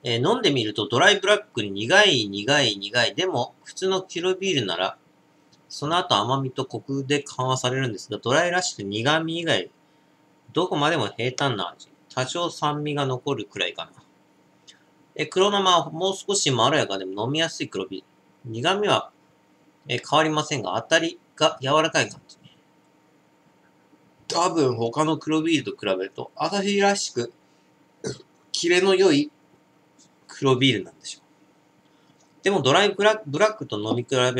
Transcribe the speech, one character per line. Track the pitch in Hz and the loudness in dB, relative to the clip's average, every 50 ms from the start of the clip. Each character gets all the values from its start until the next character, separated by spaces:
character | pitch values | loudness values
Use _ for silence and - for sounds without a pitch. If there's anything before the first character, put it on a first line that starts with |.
| - | -2
え | 123 117 | -2 0
ー、 | 117 127 175 | 2 2 2
飲 | 233 262 | 2 2
ん | |
で | 233 175 | 2 0
み | 139 127 110 | 2 2 -2
る | 107 | -2
と | 101 - 107 | -2 -4 -4
ド | - 117 131 | 0 2 4
ラ | 165 202 | 6 6
イ | 202 196 | 4 4
ブ | - | 4
ラ | 190 208 | 2 2
ッ | 202 | 2
ク | - _ _ 120 | 0 _ _ -8
苦 | 104 101 95 98 107 120 180 202 208 | -6 -6 -6 -6 0 4 6 6 6
い、 | 196 160 120 107 101 | 6 4 2 0 -2
苦 | 98 101 101 123 143 147 | -6 -4 0 2 2 4
い、 | 135 113 101 | 2 2 -2
苦 | 98 98 101 110 123 117 | -4 -10 -4 0 0 0
い。 | 104 - | 0 0
で | - 180 | -2 -2
も、 | 185 160 123 123 - - _ _ | -2 0 -2 -2 -4 -6 _ _
普 | - - | -18 -10
通 | - 185 190 | -4 -2 -2
の | 190 185 | -2 -2
黒 | 190 - - 170 170 185 190 | -4 -6 -8 -4 -2 -2 -2
ビ | 185 190 190 175 | 0 -2 -2 0
ー | 139 | 0
ル | 110 | 0
な | 92 85 | -2 -2
ら、 | 85 92 - - _ _ _ _ _ _ _ _ _ _ _ _ _ _ _ | -2 -2 -2 -4 _ _ _ _ _ _ _ _ _ _ _ _ _ _ _
そ | - - 143 147 | -12 -8 -4 -2
の | 165 | -2
後 | 180 185 - 120 | -2 0 2 2
甘 | 98 107 120 131 139 | 2 2 0 0 -2
み | 135 131 | -2 -4
と | - - 131 | -6 -6 -8
コ | - - 117 | -6 -8 -12
ク | - - 139 139 139 | -8 -6 -6 -6 -2
で | 131 147 147 | -2 -2 -2
緩 | - - - - 127 131 | -2 -6 -6 -4 -2 0
和 | 131 | 0
さ | 131 - 123 | 0 0 -2
れ | 127 131 | -2 0
る | 135 123 | -2 -2
ん | |
で | 107 92 | -4 -8
す | - - | -8 -8
が、 | 104 101 | -10 -6
ド | - 113 | -2 0
ラ | 131 156 175 | 2 2 2
イ | 175 | 2
ら | 175 180 | 0 -2
し | 180 - - | -2 -4 -8
く | - 104 | -8 -8
苦 | 98 101 110 113 143 156 160 | -6 -4 -2 0 0 0 0
味 | 165 160 165 170 | 0 -4 -6 -4
以 | 170 | -2
外、 | 160 127 95 87 - _ _ _ _ _ _ _ _ _ _ _ _ _ _ _ - | 0 -2 -2 -2 -6 _ _ _ _ _ _ _ _ _ _ _ _ _ _ _ -6
ど | - 151 175 185 | -2 -2 -2 0
こ | 196 | 0
ま | 151 143 151 | 0 0 0
で | 170 | 0
も | 151 110 101 | 0 -2 -4
平 | - - 113 127 | -4 -4 -4 -4
坦 | 127 - 147 139 117 | -2 -2 -2 -2 -2
な | 98 90 82 | -2 -6 -8
味。 | - _ - _ _ _ _ _ - | -10 _ -20 _ _ _ _ _ -6
多 | 127 131 | -6 -4
少 | 131 - 175 175 165 | -4 -2 -4 -4 -4
酸 | - - 160 147 147 147 147 | -4 -2 -2 -2 -2 -2 -4
味 | 151 147 | -4 -2
が | 143 139 | -2 -2
残 | 131 127 123 _ 143 139 | -2 -2 -4 _ -4 -4
る | 123 101 | -4 -6
く | - - 101 | -10 -4 -4
ら | 90 | -4
い | 87 85 | -4 -4
か | - 82 | -8 -14
な。 | - _ - _ _ _ _ _ _ _ _ _ _ _ _ _ - - _ _ _ _ _ _ _ _ | -14 _ -20 _ _ _ _ _ _ _ _ _ _ _ _ _ -20 -20 _ _ _ _ _ _ _ _
え、 | - 151 | -8 -8
黒 | - - 185 190 208 | -2 2 2 4 4
生 | 208 202 190 185 | 4 4 6 6
は | 175 170 151 151 | 6 6 4 0
も | 151 160 180 196 | -6 -2 -2 -2
う | 190 | -2
少 | - - - 196 | -4 -4 -4 -2
し | 190 - 151 | 0 0 0
ま | 131 113 113 131 | 2 4 2 4
ろ | 156 143 | 4 2
や | 113 | 0
か | 101 98 95 | -2 -4 -8
で | 95 | -8
も | 95 95 101 110 | -8 -6 -6 -4
飲 | 127 | -2
み | 143 156 | -2 -2
や | 165 160 | -2 -2
す | - - 156 | -4 -8 -10
い | - | -8
黒 | - 101 95 | -6 -8 -8
ビ | 92 95 - | -6 -10 -14
ー | _ _ _ _ _ _ _ _ _ | _ _ _ _ _ _ _ _ _
ル。 | 117 | -10
苦 | 110 117 127 170 190 202 | -8 -4 -2 0 0 0
味 | 208 | 0
は、 | 190 131 107 - - _ _ _ _ _ _ _ _ _ _ _ _ _ _ _ 139 | 0 0 0 0 -6 _ _ _ _ _ _ _ _ _ _ _ _ _ _ _ -6
え、 | 123 120 | -6 -6
変 | - - 147 | -2 0 2
わ | 151 | 2
り | 160 156 | 2 2
ま | 156 151 143 | 0 -2 -2
せ | - 151 | -2 -4
ん | 120 | -4
が、 | 101 92 92 110 | -4 -4 -4 -4
当 | - - | -2 2
た | 160 170 | 0 2
り | 160 165 - - _ _ _ | 2 -2 -6 -10 _ _ _
が | - 156 147 - - | 0 0 0 0 -2
柔 | 131 131 147 160 | -2 2 2 2
ら | 156 160 | 2 2
か | - 156 | 0 0
い | 120 104 | -2 -2
感 | - - _ _ | -6 -18 _ _
じ。 | - _ _ - _ _ _ _ _ _ _ _ _ _ _ _ _ _ _ _ _ _ _ _ _ _ _ _ _ _ _ _ _ _ _ _ _ _ _ - | -20 _ _ -20 _ _ _ _ _ _ _ _ _ _ _ _ _ _ _ _ _ _ _ _ _ _ _ _ _ _ _ _ _ _ _ _ _ _ _ -4
多 | - 170 175 180 | 0 2 2 2
分 | 165 165 143 127 120 | 4 4 2 2 2
他 | 110 117 117 - 147 156 | 0 -2 -2 0 0 0
の | 156 160 139 | 0 0 -2
黒 | - 151 156 160 | -2 -2 0 0
ビ | 156 165 165 143 | 2 2 0 0
ー | - | 0
ル | 101 - | -4 -10
と | - | -6
比 | - | -2
べ | 104 95 92 95 | -2 -2 -2 -2
る | 98 | -6
と、 | _ - - - _ | _ -12 -14 -12 _
ア | - 151 165 | -6 -4 -2
サ | 202 202 | -2 -2
ヒ | 190 202 202 196 | 0 0 0 2
ら | 202 202 202 | 2 2 2
し | 196 - - | 0 -4 -4
く、 | - 123 120 - _ _ _ _ _ _ _ _ _ _ _ _ _ _ - - - - - _ _ _ _ _ | -4 -6 -6 -6 _ _ _ _ _ _ _ _ _ _ _ _ _ _ -10 -10 -10 -10 -16 _ _ _ _ _
キ | - - - 170 | -8 -4 0 2
レ | 175 180 | 4 4
の | 185 196 190 | 4 4 4
良 | 180 196 180 | 4 6 6
い | 147 139 151 - _ _ _ _ _ _ _ _ _ _ _ _ _ _ - _ _ _ _ | 6 4 2 -2 _ _ _ _ _ _ _ _ _ _ _ _ _ _ -20 _ _ _ _
黒 | - - - 139 135 131 | -20 -12 -2 2 2 2
ビ | 120 135 135 | 4 4 2
ー | 113 101 | 2 0
ル | 95 | -4
な | - | -10
ん | - _ | -16 _
で | - | -16
し | - - - | -16 -16 -18
ょ | |
う。 | _ _ _ _ _ _ _ _ _ _ _ _ _ _ _ _ _ _ _ _ _ _ _ _ | _ _ _ _ _ _ _ _ _ _ _ _ _ _ _ _ _ _ _ _ _ _ _ _
で | - 190 | 0 0
も | 202 185 | 2 4
ド | 131 127 | 4 4
ラ | 143 180 202 | 6 6 4
イ | 202 190 | 4 2
ブ | - 202 | 4 4
ラ | 214 220 | 4 4
ッ | 214 | 2
ク、 | - | -4
ブ | 143 135 160 | -6 2 2
ラ | 214 220 | 2 2
ッ | |
ク | 214 - - | 2 -4 -10
と | - - 104 | -8 -6 -6
飲 | 104 110 117 | -2 -2 -2
み | 123 120 | -2 -2
比 | - 135 | 0 0
べ | 127 123 127 123 | 2 2 2 2